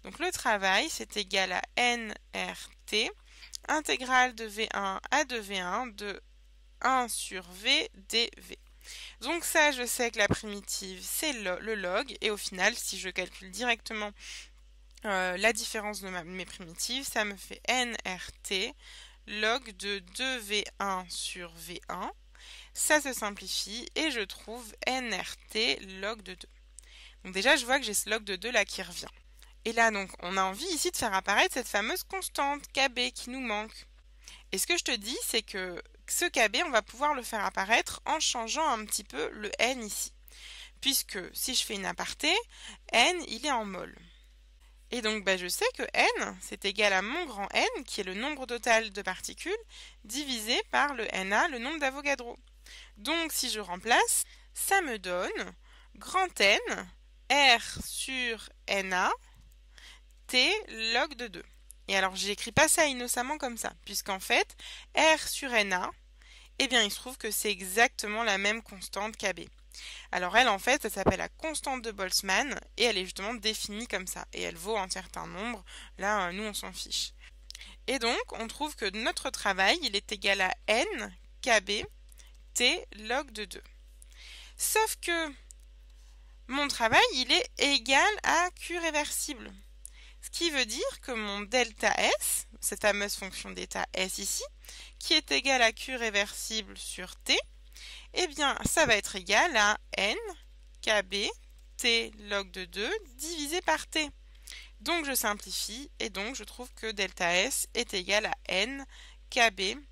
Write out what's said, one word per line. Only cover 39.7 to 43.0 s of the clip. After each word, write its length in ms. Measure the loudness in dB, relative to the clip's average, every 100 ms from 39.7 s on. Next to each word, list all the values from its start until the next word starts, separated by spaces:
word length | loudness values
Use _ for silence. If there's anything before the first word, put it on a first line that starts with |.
| 0
ici. 280 | -6 -6 -8 -10 -20 -20 -18 -18 -18 -4
Puisque 380 | 0 0 -2 -8 -10 -6
si 180 | -2
je 100 | -2
fais 120 | -2 -4
une 100 | -4
aparté, 480 | -4 -6 -2 2 2 0 -16 -18 -18 2
N, 280 | 6